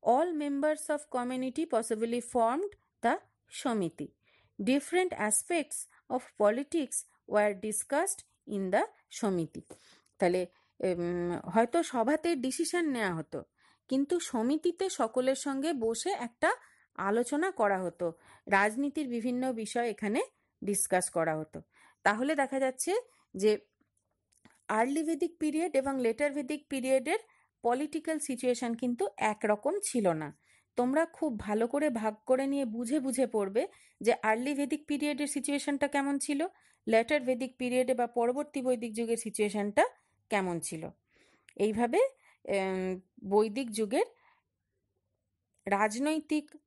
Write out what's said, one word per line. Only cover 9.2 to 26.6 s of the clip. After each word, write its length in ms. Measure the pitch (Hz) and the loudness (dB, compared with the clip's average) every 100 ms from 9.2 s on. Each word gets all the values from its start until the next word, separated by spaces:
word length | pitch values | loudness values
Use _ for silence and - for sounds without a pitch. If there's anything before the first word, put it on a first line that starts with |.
| 214 180 160 165 - - - - _ _ | 0 0 -2 -6 -16 -20 -20 -20 _ _
তাহলে, 280 | 180 180 180 _ _ _ | 2 2 -2 _ _ _
উম, 680 | 190 175 175 175 175 175 - | -2 0 -2 -2 -2 -4 -2
হয়তো 340 | 185 240 339 | 2 2 2
সভাতে 540 | 330 254 226 311 339 330 | 0 0 0 0 0 -2
ডিসিশন 540 | 254 262 330 359 330 | -2 -2 -2 0 0
নেওয়া 240 | 254 202 | 0 -2
হতো, 300 | 165 151 147 - _ _ _ _ | -2 -6 -10 -12 _ _ _ _
কিন্তু 320 | 262 285 349 | 0 2 0
সমিতিতে 680 | - 240 233 302 349 339 381 | -2 -2 0 0 0 -2 -4
সকলের 440 | - 226 247 254 | 0 0 0 0
সঙ্গে 380 | 269 285 269 302 | 0 -2 -2 -2
বসে 380 | 294 226 226 349 | -2 -2 -2 -2
একটা 460 | - 240 _ 320 494 - _ _ | -4 -6 _ 0 0 -6 _ _
আলোচনা 560 | - 190 220 247 294 370 | -4 0 0 0 0 -2
করা 320 | 359 208 190 | 2 2 2
হতো, 300 | 180 - 175 165 - - - | -2 -4 -6 -6 -20 -20 0
রাজনীতির 600 | 196 208 220 285 294 277 | 4 4 2 -4 -2 -4
বিভিন্ন 440 | 240 233 247 262 | -2 -2 -2 -2
বিষয় 380 | 226 202 247 233 | -4 -4 -2 -2
এখানে 320 | 208 202 233 523 _ _ _ | -2 -2 -2 -2 _ _ _
ডিসকাস 460 | 190 196 - 180 185 | -4 -2 0 0 0
করা 260 | 175 160 156 | 0 0 -2
হতো। 260 | 156 156 - _ - _ | -6 -12 -16 _ -20 _
তাহলে 320 | - 214 269 | 0 2 0
দেখা 260 | 302 269 269 | 0 0 0
যাচ্ছে 360 | 262 254 - 415 494 _ _ | -2 -2 -2 -2 -4 _ _
যে 240 | 190 208 208 _ _ _ _ _ _ _ _ - _ _ | 0 2 2 _ _ _ _ _ _ _ _ -20 _ _
আর্লি 340 | 214 240 285 | 2 2 2
ভেদিক 360 | 311 320 349 - | 0 0 -2 -2
পিরিয়ড 380 | 302 302 349 269 | -2 0 0 0
এবং 240 | 269 269 | 0 0
লেটার 320 | 240 226 294 | 0 0 -2
ভেদিক 360 | 277 262 302 | -2 -6 -8